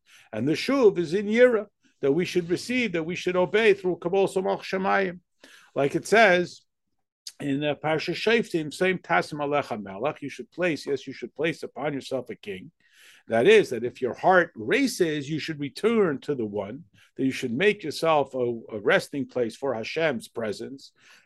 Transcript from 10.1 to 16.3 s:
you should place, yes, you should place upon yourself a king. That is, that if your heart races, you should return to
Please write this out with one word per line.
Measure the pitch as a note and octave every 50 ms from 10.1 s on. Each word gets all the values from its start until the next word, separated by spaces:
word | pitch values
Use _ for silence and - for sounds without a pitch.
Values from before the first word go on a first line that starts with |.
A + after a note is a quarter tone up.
| C#3+ -
you | C#3+ C3
should | - - A#2 -
place, | _ E3 F3+ F3 D3+ - -
yes, | C#3 C#3+ C3 -
you | C3+
should | B2 - B2 A2 _
place | - D#3 E3+ D3 -
upon | B2+ A#2 - B2 C#3 D#3 C3+
yourself | C3 A#2 - C3+ B2+ - -
a | G2+
king. | - - G#2 F#2+ F#2 - D#3 - _ _ _ _ _ - - - _ _ -
That | A2+ A#2 A#2+
is, | F#3 A3 G#3 E3 -
that | B2+ A2 A#2+
if | A#2+ - -
your | B2 A2+ G2
heart | - D3 E3+ F#3+ F3+ E3+ E3+ -
races, | - G#2+ B2 G3 C4+ C#4 A#3+ - - F3+ D#3+ D3+ D3+ C3+ C#3
you | D#3+ C#3
should | - - D#3+ C#3+
return | D3 C3+ - - - A3+ A#3 A3 G3 E3 C#3 B2
to | - -